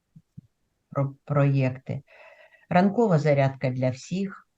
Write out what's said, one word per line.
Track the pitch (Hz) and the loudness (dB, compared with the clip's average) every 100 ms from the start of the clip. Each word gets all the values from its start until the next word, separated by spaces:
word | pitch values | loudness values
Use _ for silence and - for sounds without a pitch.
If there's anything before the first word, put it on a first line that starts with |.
| _ - _ - - _ _ _ _ | _ -20 _ -20 -20 _ _ _ _
про-, | - 139 135 | -6 -6 -6
проєкти. | - 143 139 135 127 131 - 135 - - - - - _ - | -4 0 2 2 0 -4 -8 -10 -12 -20 -20 -20 -20 _ -2
Ранкова | 175 196 202 226 160 | 2 2 2 2 2
зарядка | 147 143 135 135 135 | 2 2 2 0 -4
для | 127 127 | -2 -2
всіх, | 127 - 175 196 - _ | -4 -6 -6 -6 -8 _